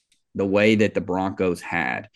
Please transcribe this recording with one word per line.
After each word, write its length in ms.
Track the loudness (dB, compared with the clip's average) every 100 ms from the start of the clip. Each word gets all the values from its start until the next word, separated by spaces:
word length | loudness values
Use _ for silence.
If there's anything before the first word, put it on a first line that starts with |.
| _ _ _ -4
the 100 | 0
way 300 | 4 4 4
that 180 | 2
the 80 | 0
Broncos 580 | -4 -4 -4 -2 -2 -2
had, 480 | -4 -2 -2 -4 -10